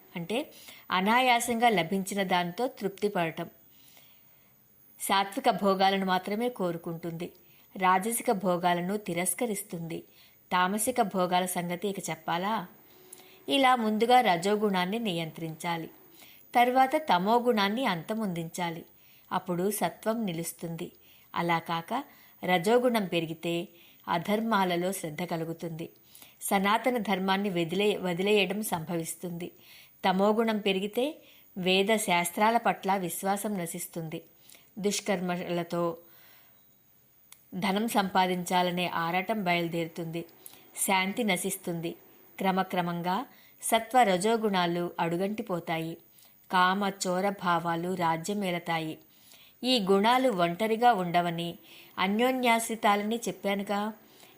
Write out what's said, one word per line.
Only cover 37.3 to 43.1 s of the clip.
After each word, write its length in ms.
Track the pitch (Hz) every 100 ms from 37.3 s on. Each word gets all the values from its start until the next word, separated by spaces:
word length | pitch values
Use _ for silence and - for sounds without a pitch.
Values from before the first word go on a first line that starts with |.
| - _
ధనం 340 | 185 190 196 226
సంపాదించాలనే 1000 | 226 190 196 185 180 175 180 180 175 175
ఆరాటం 560 | - 165 180 190 220
బయలుదేరుతుంది. 840 | 175 175 170 170 165 175 165 165 - - - - - -
శాంతి 460 | - 190 190 202
నశిస్తుంది. 720 | 220 180 196 - - 170 165 - - - _ -
క్రమక్రమంగా 880 | 196 185 185 180 175 175 175